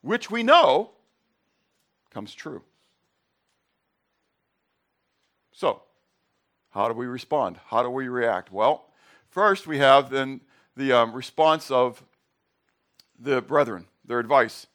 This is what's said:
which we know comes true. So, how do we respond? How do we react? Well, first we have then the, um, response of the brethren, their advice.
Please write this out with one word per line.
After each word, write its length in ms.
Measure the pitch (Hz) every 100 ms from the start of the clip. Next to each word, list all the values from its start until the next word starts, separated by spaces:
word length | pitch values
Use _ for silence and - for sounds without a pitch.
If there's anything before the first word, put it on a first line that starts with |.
which 300 | 139 233 -
we 120 | 226
know 480 | 226 339 175 139 226 _ _ _ _ _ _ _ _ _ _ _ _
comes 240 | 110 104
true. 300 | - - 87 _ _ _ _ _ _ _ _ _ _ _ _ _ _ _ _ _ _ _ _ _ _ _ _ _ _ _ _ _
So, 320 | _ 170 - _ _ _ _ _ _ _ _ _
how 180 | 98 110
do 60 |
we 120 | 113
respond? 540 | 123 123 - 151 101 87 -
How 160 | 117
do 60 | 123
we 180 | 131 127
react? 420 | 123 117 92 -
Well, 440 | 95 113 - _ _ _ _ _
first 380 | 185 208 190 160
we 120 | 143
have 300 | 139 139 127
then 300 | 135 135 135 _ _ _ -
the, 160 | 135
um, 180 | 123 113
response 580 | 127 123 - 156 156 -
of 320 | 127 123 120 _ _ _ _ _ _ _ _ _ _ _ _
the 240 | 123 131
brethren, 460 | - 156 127 92 87 _
their 140 | - 120
advice. 480 | 117 139 113 - -